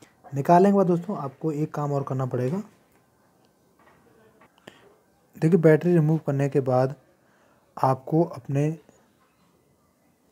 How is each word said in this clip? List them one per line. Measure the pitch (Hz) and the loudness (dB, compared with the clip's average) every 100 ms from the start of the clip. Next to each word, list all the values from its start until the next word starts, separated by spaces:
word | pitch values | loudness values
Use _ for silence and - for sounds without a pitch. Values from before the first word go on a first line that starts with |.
| - _ - | -20 _ -12
निकालने | 139 135 175 202 | -6 4 6 6
के | 196 | 4
बाद | 180 | 2
दोस्तों | 170 175 202 | 0 -4 -8
आपको | 139 - 160 | -8 -8 -6
एक | 147 151 | -4 -6
काम | - 143 | -4 -4
और | 139 | -4
करना | 135 131 127 | -4 -6 -4
पड़ेगा। | 123 127 190 - _ _ _ _ _ _ _ _ _ _ _ _ _ _ _ _ _ _ _ - - _ _ _ _ _ - | -4 -4 -6 -8 _ _ _ _ _ _ _ _ _ _ _ _ _ _ _ _ _ _ _ -20 -20 _ _ _ _ _ -4
देखिए | 160 180 | 2 4
बैटरी | 160 151 170 | 6 4 4
रिमूव | 170 151 160 | 2 2 0
करने | - 139 139 | -2 -4 -2
के | 143 | -2
बाद | 131 127 135 151 _ _ _ _ _ _ _ - | 0 0 0 -6 _ _ _ _ _ _ _ -4
आपको | 131 131 - 160 170 | -2 -2 -2 -2 -2
अपने | 123 - 139 151 160 - _ _ _ _ _ _ _ _ _ _ _ _ _ _ | -6 -6 -4 -4 -6 -16 _ _ _ _ _ _ _ _ _ _ _ _ _ _